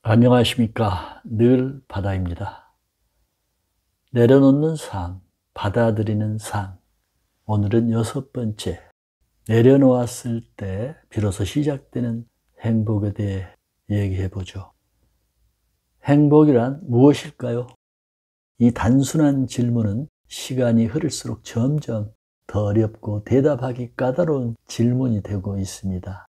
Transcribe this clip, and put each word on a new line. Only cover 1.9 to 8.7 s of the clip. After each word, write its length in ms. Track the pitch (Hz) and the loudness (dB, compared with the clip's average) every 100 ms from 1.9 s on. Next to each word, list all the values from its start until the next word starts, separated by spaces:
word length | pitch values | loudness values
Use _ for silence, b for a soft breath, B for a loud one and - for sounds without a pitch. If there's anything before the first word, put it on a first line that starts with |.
| 98 98 95 87 82 98 - _ _ _ _ _ _ _ _ _ _ _ _ _ _ _ | -6 -4 -4 -4 -8 -12 -14 _ _ _ _ _ _ _ _ _ _ _ _ _ _ _
내려놓는 640 | 120 120 139 139 139 156 | 2 6 8 6 4 0
삶, 440 | 156 - 98 87 92 _ _ _ | -4 -10 -10 -10 -12 _ _ _
받아들이는 840 | - 104 120 117 107 107 107 107 107 | -6 -2 0 0 0 -2 -2 -2 -6
삶. 400 | - 101 95 95 _ _ _ _ _ _ - | -6 -8 -8 -16 _ _ _ _ _ _ -4
오늘은 420 | 104 101 113 117 | -2 0 0 0
여섯 420 | 113 110 139 131 | -2 -4 -6 -10
번째, 480 | 131 113 104 101 | -8 -8 -8 -10